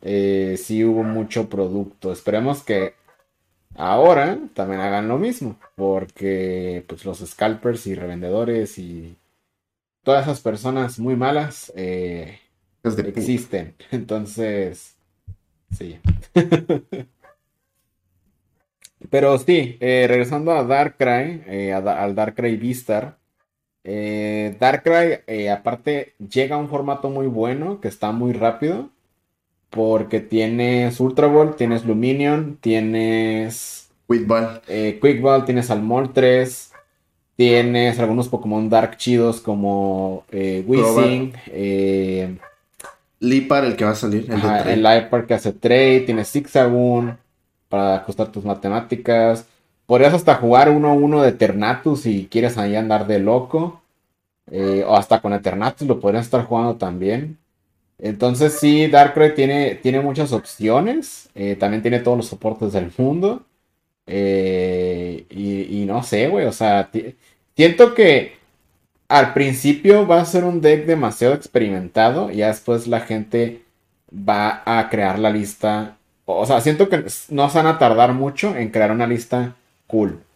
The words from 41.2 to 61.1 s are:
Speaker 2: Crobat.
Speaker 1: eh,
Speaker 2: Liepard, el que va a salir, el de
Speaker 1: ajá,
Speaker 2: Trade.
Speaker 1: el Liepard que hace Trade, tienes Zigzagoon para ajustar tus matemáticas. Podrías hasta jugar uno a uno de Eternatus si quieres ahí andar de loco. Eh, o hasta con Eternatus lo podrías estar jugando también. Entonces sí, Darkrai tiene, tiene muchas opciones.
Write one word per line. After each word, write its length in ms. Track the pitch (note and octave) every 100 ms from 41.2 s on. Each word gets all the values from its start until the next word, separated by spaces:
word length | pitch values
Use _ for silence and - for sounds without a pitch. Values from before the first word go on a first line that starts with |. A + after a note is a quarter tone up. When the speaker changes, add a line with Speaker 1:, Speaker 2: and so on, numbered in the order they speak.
| C3
Speaker 2:
Crobat. 180 | B2 -
Speaker 1:
eh, 840 | - G2+ G2 G2 G2 F#2+ F#2 F#2 F#2 - _ _ _ - - _ _
Speaker 2:
Liepard, 440 | A#2+ C3+ C3 C#3 C3
el 100 | G2+
que 80 |
va 80 | G#2+
a 20 |
salir, 280 | G#2+ A2+ G#2
el 40 | G#2
de 60 |
Speaker 1:
ajá, 240 | A2 G#2 G#2
Speaker 2:
Trade. 100 | F#2
Speaker 1:
el 80 | G2+
Liepard 440 | A2 A#2 A2+ A#2+ A#2
que 80 |
hace 180 | A2+ A2
Trade, 480 | G2+ A#2 B2 C3+ C3
tienes 300 | B2+ A2+ G#2
Zigzagoon 840 | C#3+ C#3+ C#3+ B2 A#2+ B2 A#2+ A#2+ A#2+ _ _ _ _ _
para 280 | G2+ G2 F#2+
ajustar 360 | - G2 G#2+
tus 120 | G#2 G2+
matemáticas. 1000 | G2 G2 G#2+ A2+ A#2 A#2 A#2 A2+ A2+ - _ _ _
Podrías 300 | _ B2 C#3+
hasta 220 | F3 - C3
jugar 340 | A#2+ B2 C#3+
uno 180 | D3 D3
a 20 |
uno 260 | C#3+ D3 D3
de 80 | C3+
Eternatus 720 | - A2 F#2+ G#2 B2+ - C#3
si 240 | A#2+ G2+ F#2+
quieres 260 | A#2 A#2 G#2+
ahí 200 | G2+ G#2
andar 300 | A2 G#2+ G#2
de 120 | G#2
loco. 640 | G2 B2 B2+ D#3+ E3+ - _ _ _ _ _ _ -
Eh, 340 | F#2+ G2 G2 -
o 100 | G#2
hasta 240 | G2 A2+
con 140 | G#2
Eternatus 520 | G2+ G2 F#2+ A2+ - C#3+
lo 140 | B2
podrías 240 | G2+ G#2+
estar 200 | A#2+ B2+ A#2
jugando 300 | A#2+ A#2 A#2
también. 600 | F#2 F2+ F#2 A#2 D#3 D#3+ _ _ _ _ _ _
Entonces 560 | G#2 G#2 B2 B2 D3+ D3+
sí, 260 | D3 D3+ D#3
Darkrai 480 | D3 C#3+ D3+ D3+
tiene, 400 | D3+ C3+ C#3 C#3 G2
tiene 240 | B2+ C3+
muchas 320 | C#3 C3+ D3
opciones. 960 | A#2 - - G#2+ D#3+ G3 D4+ C4+